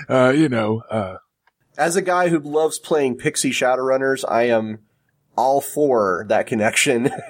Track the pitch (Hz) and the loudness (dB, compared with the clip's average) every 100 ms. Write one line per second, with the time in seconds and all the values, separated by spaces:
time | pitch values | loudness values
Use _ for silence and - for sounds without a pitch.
0 | 147 131 127 139 156 120 110 110 - 110 | -2 2 4 4 2 2 0 -2 -4 -6
1 | 95 92 _ _ _ _ _ - 156 180 | -6 -10 _ _ _ _ _ -2 0 0
2 | 185 180 180 165 147 151 156 151 - 160 | 0 0 2 0 0 0 0 -2 -2 0
3 | 135 117 160 - 143 123 127 127 131 131 | 0 -2 -4 -2 -2 0 0 0 0 0
4 | 135 135 - 113 120 113 110 107 _ _ | 0 -2 -2 0 2 0 -2 -8 _ _
5 | _ _ _ - 127 139 139 - 147 120 | _ _ _ -2 0 0 -2 -2 2 2
6 | 101 87 104 107 - 113 107 - 147 120 | 2 -2 0 0 0 0 0 0 0 2
7 | 131 - - | 0 -4 -4